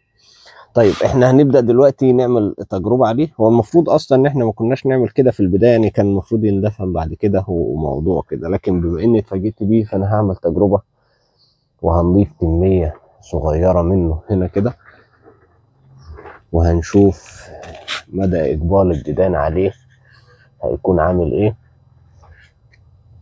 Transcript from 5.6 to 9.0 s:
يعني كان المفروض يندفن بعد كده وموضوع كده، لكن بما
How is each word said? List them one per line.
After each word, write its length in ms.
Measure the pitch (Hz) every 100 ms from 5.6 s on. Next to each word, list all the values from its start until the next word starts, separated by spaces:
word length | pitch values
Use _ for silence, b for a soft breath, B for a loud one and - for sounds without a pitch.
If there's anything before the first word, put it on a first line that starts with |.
| 117
يعني 180 | 117 104
كان 160 | - 101
المفروض 380 | 98 - 113
يندفن 500 | 107 98 101 101 92
بعد 200 | 87 80
كده 320 | - - 98 95
وموضوع 760 | 85 57 76 76 69 80 87 -
كده، 200 | 76 82
لكن 320 | 95 - 90
بما 220 | 85 85